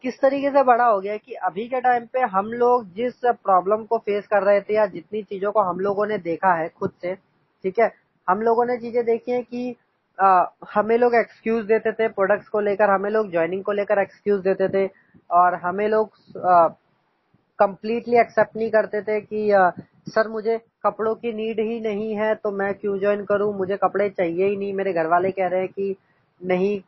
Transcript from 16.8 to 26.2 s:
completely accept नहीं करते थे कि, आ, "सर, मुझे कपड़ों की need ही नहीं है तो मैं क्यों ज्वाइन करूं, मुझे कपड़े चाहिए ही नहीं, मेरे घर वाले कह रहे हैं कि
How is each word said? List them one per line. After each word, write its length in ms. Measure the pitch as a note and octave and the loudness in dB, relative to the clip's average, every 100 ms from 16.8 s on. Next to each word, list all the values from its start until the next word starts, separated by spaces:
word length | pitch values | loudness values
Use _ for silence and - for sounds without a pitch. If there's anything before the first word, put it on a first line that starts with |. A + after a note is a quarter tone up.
| _ _ _ _ _ _ _ _ | _ _ _ _ _ _ _ _
completely 600 | G3+ F#3+ G#3+ G3+ G#3 A#3+ | 0 0 -6 -4 0 2
accept 380 | A3+ - G#3 A3 | 2 2 0 -2
नहीं 120 | A3+ | 0
करते 320 | G#3+ G#3 G#3+ | 0 0 -4
थे 200 | G3+ G#3+ | -4 -4
कि, 300 | G#3 G#3+ G#3 | -4 -4 2
आ, 180 | G3+ F3+ E3+ - _ - | 4 4 0 -16 _ -6
"सर, 200 | - G#3+ | -2 -2
मुझे 300 | A3 G#3 A3+ | -2 -4 -4
कपड़ों 580 | _ _ G#3 G3+ A3 A3 | _ _ -4 -2 -4 -2
की 180 | A#3 | -6
need 260 | G#3+ A3 G#3+ | -6 -6 -4
ही 200 | A3 A#3 | -4 -4
नहीं 360 | A3 G3+ G#3+ G#3 | -4 -4 -4 -2
है 200 | G#3+ G#3+ | -2 -2
तो 160 | G#3+ | -4
मैं 220 | G3+ G3 | -4 -4
क्यों 260 | G3 G#3 G3 | -4 -4 -2
ज्वाइन 240 | G3+ G#3 | -2 -2
करूं, 300 | G3 G3+ G#3 | -2 0 0
मुझे 240 | G3+ F#3 G3 | -4 -4 0
कपड़े 320 | F#3 F#3 G#3 | -2 0 -4
चाहिए 360 | G3 F3 E3+ G3 | -2 -4 0 -2
ही 120 | G3+ | -2
नहीं, 160 | G3+ | -4
मेरे 200 | F#3+ F#3+ | -4 -4
घर 140 | E3+ D#3+ | -2 2
वाले 240 | F3 F#3 | 2 0
कह 160 | F#3+ F#3 | -2 -2
रहे 120 | F3+ | -2
हैं 100 | F#3 | -4
कि 260 | - G3 F#3+ _ _ | -6 -6 -8 _ _